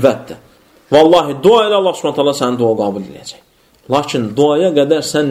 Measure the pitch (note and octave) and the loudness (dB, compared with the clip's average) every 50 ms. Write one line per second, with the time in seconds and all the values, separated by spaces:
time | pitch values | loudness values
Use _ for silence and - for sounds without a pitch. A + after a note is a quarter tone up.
0 | A#2+ C3 G#2+ - - - - - - _ _ _ _ _ _ _ _ _ C3 D3+ | 0 0 0 -2 -8 -16 -20 -20 -20 _ _ _ _ _ _ _ _ _ 4 4
1 | D#3+ D#3+ F3 F3 D#3 C#3+ C#3 C3+ D3+ F#3+ A#3 A3+ G#3+ G#3 G#3 G3 F#3+ F3+ E3 - | 6 6 4 4 2 0 -4 0 2 4 4 4 4 2 0 0 0 -2 -2 -2
2 | - D3+ - D3+ C#3 C#3+ C3+ - C#3 B2 B2 A#2+ A#2+ A2+ A2 G#2+ G#2 G2+ G2 G2+ | -4 -4 -2 -2 -2 -2 -2 -2 -2 -2 -2 0 0 0 0 0 -2 -4 -4 -6
3 | F#2+ - - - - - - - _ _ _ _ _ _ _ _ _ - B2+ D3 | -10 -12 -16 -18 -20 -20 -20 -20 _ _ _ _ _ _ _ _ _ -4 -4 -4
4 | C#3+ - - C3 A2+ G#2 G#2+ C3+ D3 D3 D3 D3+ F#3 F#3 D#3 C#3+ C#3 C#3+ D#3+ D3+ | -2 -4 -6 -6 -6 -4 -2 0 0 2 2 2 0 0 0 0 0 2 0 -2
5 | C#3+ - - D3+ D3 C#3 | -2 -2 -4 -2 -2 0